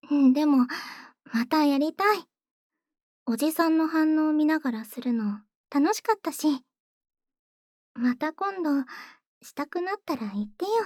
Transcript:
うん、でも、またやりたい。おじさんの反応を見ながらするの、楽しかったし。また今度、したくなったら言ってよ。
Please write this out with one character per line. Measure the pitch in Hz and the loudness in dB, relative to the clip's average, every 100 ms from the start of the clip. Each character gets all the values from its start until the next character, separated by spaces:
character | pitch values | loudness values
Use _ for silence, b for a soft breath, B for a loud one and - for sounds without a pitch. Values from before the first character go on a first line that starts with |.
| - | 0
う | |
ん、 | 294 269 | 4 6
で | 262 302 | 6 4
も、 | 269 247 B B B B _ | 4 2 B B B B _
ま | - 226 240 | -4 -4 0
た | 311 | 2
や | 294 277 | 2 2
り | 302 | 0
た | 320 392 | 0 0
い。 | 403 - _ _ _ _ _ _ _ _ _ - | 0 -4 _ _ _ _ _ _ _ _ _ -6
お | 226 | -2
じ | 294 | -2
さ | 320 330 | 0 2
ん | 320 | 2
の | 320 | 2
反 | 320 311 311 | 2 2 2
応 | 311 | 2
を | |
見 | 302 302 | 2 2
な | 311 | 0
が | 277 | -2
ら | 220 | -6
す | 226 - | -8 -8
る | 247 | -4
の、 | 233 214 208 _ _ _ | -2 -2 -6 _ _ _
楽 | 285 302 | 0 2
し | 427 | 0
か | - | -2
っ | 440 | -2
た | - | -4
し。 | - 311 269 _ _ _ _ _ _ _ _ _ _ _ _ _ | -2 -2 -2 _ _ _ _ _ _ _ _ _ _ _ _ _
ま | - 247 247 | -4 -2 -2
た | 302 | -6
今 | 311 392 381 | -4 -8 -4
度、 | 320 277 262 B B B _ _ | -2 -2 -2 B B B _ _
し | - | -16
た | - 294 | -10 -8
く | 349 | -6
な | 359 | -6
っ | 415 | -6
た | - 277 | -6 -6
ら | 214 | -6
言 | 202 | -6
っ | 208 | -8
て | - | -8
よ。 | 370 453 | -2 -2